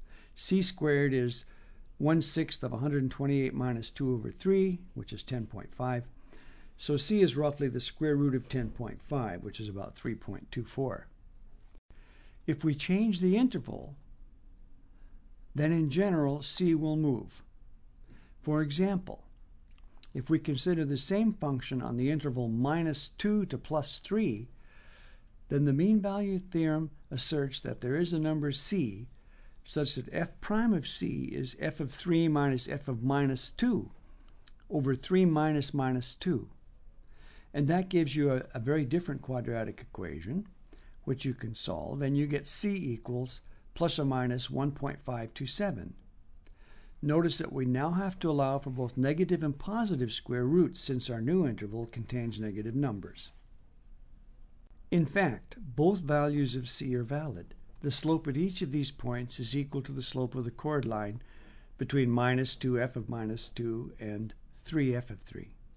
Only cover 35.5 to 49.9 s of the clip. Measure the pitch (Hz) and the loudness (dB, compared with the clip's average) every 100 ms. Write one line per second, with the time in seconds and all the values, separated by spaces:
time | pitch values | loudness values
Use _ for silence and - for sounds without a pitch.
35.5 | 151 139 139 131 127 123 - 180 165 - | 2 0 0 0 0 -2 -4 -2 -2 -2
36.5 | - - - - - - - - - - | -14 -20 -20 -20 -20 -20 -20 -20 -20 -8
37.5 | 143 143 175 185 180 151 147 143 127 - | 0 2 4 4 4 4 4 4 2 0
38.5 | 123 113 156 127 165 175 131 - 127 117 | -4 0 2 2 0 0 -6 -4 -4 -2
39.5 | 117 107 104 - - 87 73 87 175 208 | -2 -4 -6 -12 -8 -8 -6 -4 -4 -4
40.5 | - - - - - - 131 135 123 113 | -10 -20 -20 -20 -10 -4 -2 -2 -4 -6
41.5 | 110 - 80 78 139 139 143 147 143 - | -6 -6 -4 -4 -2 2 2 2 0 0
42.5 | - 208 196 147 113 - 123 127 - - | 2 4 2 2 -2 0 -2 -2 -6 -14
43.5 | - - - 165 - 139 131 123 123 127 | -16 -10 2 2 4 2 4 2 2 0
44.5 | 135 143 143 139 - - 120 113 - 135 | 0 0 0 -4 -4 -4 -4 -6 -6 -6
45.5 | - 202 117 90 - - - - - - | -2 -2 -2 -8 -14 -18 -20 -20 -20 -18
46.5 | - - - - - 147 156 170 - 165 | -20 -20 -20 -18 -4 4 4 4 2 -4
47.5 | 139 127 127 151 175 196 185 165 147 135 | -2 0 2 2 0 0 0 2 2 2
48.5 | 139 139 127 123 - 135 156 175 175 156 | 0 -2 -4 -4 0 2 2 2 2 0
49.5 | 143 - 220 214 | -2 -2 -2 0